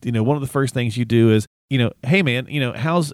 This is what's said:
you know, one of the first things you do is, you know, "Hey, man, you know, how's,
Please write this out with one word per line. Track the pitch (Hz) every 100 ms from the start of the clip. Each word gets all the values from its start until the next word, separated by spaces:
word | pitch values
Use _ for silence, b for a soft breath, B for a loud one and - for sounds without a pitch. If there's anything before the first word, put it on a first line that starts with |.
you | 123
know, | 113
one | 110 147
of |
the | 135
first | 143 135
things | 131 120 110
you | 113
do | 117 113
is, | 107 101 _ -
you | 135
know, | 117 -
"Hey, | 127 190
man, | 160 120 127
you | 147
know, | 127
how's, | - 147 175 151